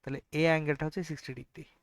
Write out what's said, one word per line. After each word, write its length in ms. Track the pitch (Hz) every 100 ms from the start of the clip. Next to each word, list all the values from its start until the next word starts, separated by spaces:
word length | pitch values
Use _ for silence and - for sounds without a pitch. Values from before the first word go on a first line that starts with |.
তাহলে 200 | - 135 - 151
এই 80 | 165
অ্যাঙ্গেলটা 340 | 160 151 143 156
হচ্ছে 160 | 196 170
সিক্সটি 240 | 151 - 127
ডিগ্রি। 240 | 135 - 156 _